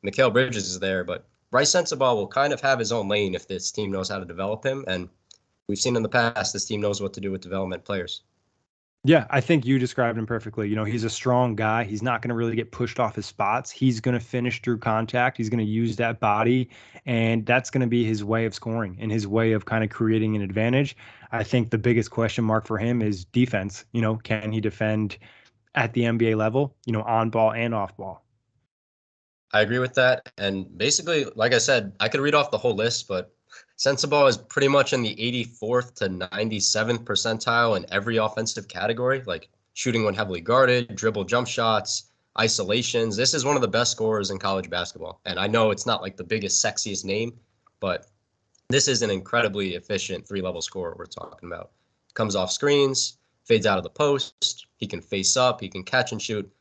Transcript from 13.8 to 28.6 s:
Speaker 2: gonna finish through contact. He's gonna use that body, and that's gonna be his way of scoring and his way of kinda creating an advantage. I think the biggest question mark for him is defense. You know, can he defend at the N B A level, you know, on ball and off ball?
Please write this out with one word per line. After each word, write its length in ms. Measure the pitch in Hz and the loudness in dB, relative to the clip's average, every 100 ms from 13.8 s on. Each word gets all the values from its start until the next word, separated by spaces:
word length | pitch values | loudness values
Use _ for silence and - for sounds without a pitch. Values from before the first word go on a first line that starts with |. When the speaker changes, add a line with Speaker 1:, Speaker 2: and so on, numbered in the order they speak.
| 131 113 | 2 2
Speaker 2:
gonna 200 | 131 123 | 0 -2
finish 400 | 117 123 120 - | -2 -4 -2 -4
through 160 | - 113 | -2 -2
contact. 580 | 117 110 110 123 123 - | 0 0 0 2 0 0
He's 120 | 110 | -2
gonna 140 | 117 | 0
use 340 | 107 110 117 107 | 0 0 0 0
that 220 | 117 113 | -2 0
body, 500 | 110 104 113 131 127 - - - - | 2 4 4 4 0 -8 -20 -16 -2
and 400 | 117 113 113 107 | 2 2 2 4
that's 240 | 123 131 | 2 2
gonna 160 | 135 123 | 0 2
be 180 | 120 | 2
his 200 | 113 110 | 2 0
way 220 | 104 113 113 | 0 0 0
of 80 | |
scoring 440 | - 117 113 104 92 | -4 -6 -4 -4 -6
and 100 | 110 | -2
his 160 | 110 101 | -2 0
way 260 | 110 113 | 2 4
of 120 | 110 | 2
kinda 240 | - 110 107 | 0 -2 -2
creating 480 | - 110 110 107 107 | 0 2 2 2 0
an 60 | |
advantage. 540 | 98 95 113 131 139 - - - - | -2 0 2 2 0 -4 -20 -20 -8
I 120 | 117 | -6
think 260 | 107 127 113 | 0 0 2
the 80 | 113 | 0
biggest 320 | 113 117 110 | 2 2 2
question 340 | - 113 - | 0 0 0
mark 220 | 113 110 - | 2 0 0
for 100 | 110 | -2
him 240 | 113 120 | 0 0
is 240 | 107 98 | 0 -2
defense. 600 | 92 - 123 104 98 101 - | -2 2 2 2 -4 -10 -6
You 100 | 117 | -2
know, 140 | 110 110 | 0 -2
can 360 | - 110 107 | -4 -4 -2
he 80 | 110 | -2
defend 580 | 107 - 107 107 104 - - - _ _ _ - | -4 -2 0 0 -2 -6 -20 -20 _ _ _ -2
at 160 | 117 | 0
the 120 | 117 | 2
N 140 | 117 117 | 2 4
B 140 | 113 | 2
A 40 | 110 | 2
level, 380 | 110 123 143 _ | 2 0 -2 _
you 80 | - | -4
know, 100 | 110 | -2
on 280 | 110 113 113 | 2 2 2
ball 220 | 113 110 | 4 2
and 220 | 113 117 | 2 -2
off 220 | 113 95 - | -2 -4 -8
ball? 280 | 95 87 _ _ _ _ | -14 -14 _ _ _ _